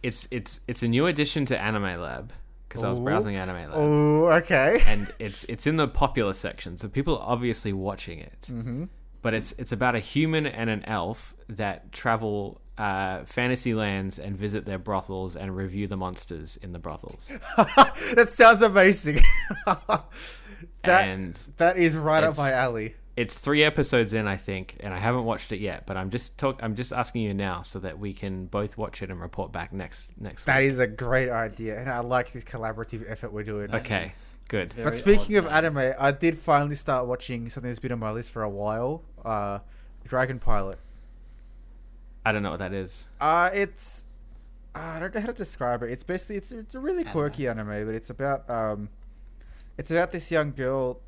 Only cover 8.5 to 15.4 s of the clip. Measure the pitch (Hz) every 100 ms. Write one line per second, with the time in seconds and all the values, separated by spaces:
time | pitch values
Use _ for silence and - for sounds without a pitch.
8.5 | 120 120 123 175 - - - 117 110 -
9.5 | - 127 107 127 120 98 143 160 160 147
10.5 | - 113 107 - 107 85 117 - - -
11.5 | 107 104 87 - - 123 113 110 104 98
12.5 | - - - 104 95 95 92 - - 123
13.5 | 127 123 110 104 98 95 - 92 95 104
14.5 | 104 104 95 90 95 - 95 92 78